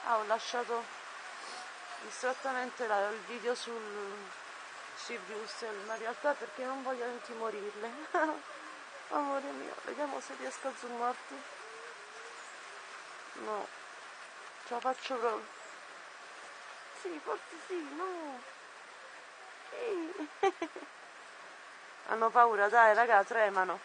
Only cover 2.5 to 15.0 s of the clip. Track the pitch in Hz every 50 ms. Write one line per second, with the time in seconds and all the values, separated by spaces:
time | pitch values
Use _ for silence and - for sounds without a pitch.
2.5 | 262 254 254 247 - - 247 220 214 202 196 208 220 220 180 190 240 240 196 240
3.5 | 247 - - 233 233 226 220 208 202 208 202 196 202 208 196 185 185 - - -
4.5 | - - - - - - - - - - - - 233 214 180 180 220 208 226 -
5.5 | - - 233 220 208 202 196 214 220 226 226 226 240 - - 294 277 - 226 233
6.5 | - - 254 254 269 269 262 262 262 240 240 247 240 247 - - 240 226 226 220
7.5 | 208 208 196 208 208 208 214 233 240 285 311 - - 349 302 311 302 - - -
8.5 | - - - - - - - - - - - - - 294 285 277 277 277 262 277
9.5 | 277 262 269 - - - - - 240 247 294 277 269 262 254 - 269 - 254 262
10.5 | - - - 269 233 - 247 240 240 233 233 247 247 - - - 277 269 262 -
11.5 | - - - - 440 453 - - - - - - - - - - - - - -
12.5 | - - - - - - - - - - - - - - - - - - 220 214
13.5 | 214 202 - 202 - - - - - - - - - - - - - - - -
14.5 | - - - - 240 240 240 262 262 -